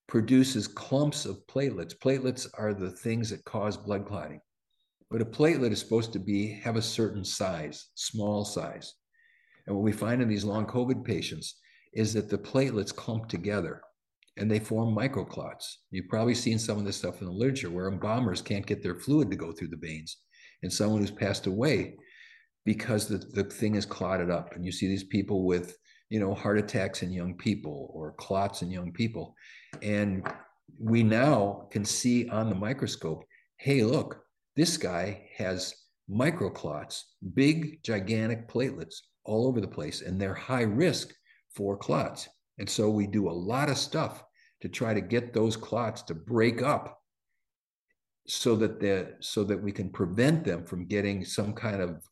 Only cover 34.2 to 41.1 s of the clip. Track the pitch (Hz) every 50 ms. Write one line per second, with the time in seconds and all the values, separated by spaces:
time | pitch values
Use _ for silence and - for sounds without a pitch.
34.2 | - _ _ _ _ _ _ 143 165 160 - - - 90 90 85 92 104 104 -
35.2 | - - - - 101 92 92 90 - - - - _ _ _ _ _ - 98 110
36.2 | 131 170 165 - 101 90 - - - 80 73 71 - - - - - - _ _
37.2 | - 92 - 131 135 147 160 156 151 147 - - - 117 110 101 95 - 113 110
38.2 | 110 113 120 113 - - - 117 131 143 - - - - - - - _ _ _
39.2 | _ 107 107 110 120 131 123 113 98 - - - 76 76 - - - 90 92 95
40.2 | 101 95 92 - - - 131 123 117 107 101 127 180 170 - - - -